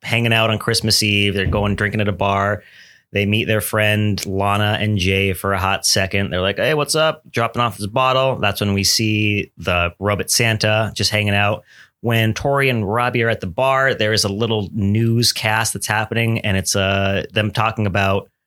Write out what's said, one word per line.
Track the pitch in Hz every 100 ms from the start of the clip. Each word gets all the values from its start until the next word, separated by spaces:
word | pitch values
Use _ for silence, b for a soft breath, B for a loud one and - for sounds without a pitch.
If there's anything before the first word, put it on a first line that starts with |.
hanging | - 117 117
out | 113 113
on | 107
Christmas | - 113 113 -
Eve. | 107 101 101 98
They're | 92
going | 107 101 101
drinking | 104 107
at | 104
a |
bar. | 95 101 98 101 104 B B B B B
They | 101 101
meet | 107 82
their | 110
friend | - 110 107 107 104 95 -
Lana | 95 101 101 104 107
and | 107 104
Jay | 90 95 98
for | 92 95
a | 98
hot | 95 98 -
second. | 104 95 98 98
They're | 90
like, | 92 98
"Hey, | 120 156
what's | 143 156
up?" | 160 - -
Dropping | - 117 120
off | 120 101
this | 101
bottle. | 123 131 131 135 120
That's | 104 98
when | 101
we | 98
see | 98 - 110 107 107 104 - -
the | 85 87 87 -
robot | 98 101 -
Santa | - 117 107 110 110 110
just | - 104
hanging | 107 104
out. | 101 101 107 B B B B
When | 117 113 110
Tori | 107 143 139 135
and | 117 98
Robbie | 113 123 120
are | 117
at | 110
the | 92
bar, | 85 131 131 135 113
there | 107
is | 110 101
a |
little | 101 113 110 92
newscast | 110 98 107 117 117 113 - 110 110 113
that's | 101 -
happening, | 107 107 113 117 110
and | 107 95
it's, | - 101
uh, | 95 98 98 98 -
them | 110 104
talking | 117 110 110 101
about | 95 98 98 - _